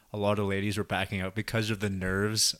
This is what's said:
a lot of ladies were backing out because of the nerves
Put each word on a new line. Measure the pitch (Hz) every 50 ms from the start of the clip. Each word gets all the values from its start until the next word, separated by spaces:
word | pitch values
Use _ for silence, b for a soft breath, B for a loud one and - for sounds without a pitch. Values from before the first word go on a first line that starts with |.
| b b
a | -
lot | 104 101 104 104 104
of | 101
ladies | 98 98 98 101 104 98
were | 107 98
backing | - 101 92 95 - 101 95
out | 92 95 -
because | 110 104 - - 113 110 107
of | 110 98
the | 107 101
nerves | 98 92 92 92 92 98 104 107 110 107 - - -